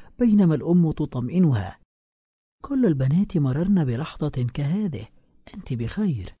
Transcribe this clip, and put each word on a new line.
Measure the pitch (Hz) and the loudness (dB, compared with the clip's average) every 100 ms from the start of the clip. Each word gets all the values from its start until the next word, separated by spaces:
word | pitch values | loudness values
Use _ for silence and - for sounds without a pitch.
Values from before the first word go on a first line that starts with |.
| - - | -14 -2
بينما | 247 208 180 | 4 6 6
الأم | 151 - 175 160 | 4 2 4 4
تطمئنها: | - 151 127 120 175 175 120 90 - _ _ _ _ _ _ _ _ | 0 -4 -4 -2 2 4 2 -2 -10 _ _ _ _ _ _ _ _
"كل | - 269 240 | -4 0 2
البنات | 139 131 165 202 170 | 2 0 0 0 0
مررن | 139 131 190 196 | 0 0 2 2
بلحظة | 135 117 156 - 151 131 123 | 2 -2 -6 -6 -6 -4 -4
كهذه، | - 143 185 208 135 - _ _ _ - | -4 -4 -2 -4 -6 -12 _ _ _ -20
أنت | - - | -14 -8
بخير." | 120 117 - 208 123 90 - | -6 -6 -4 -2 -2 -8 -14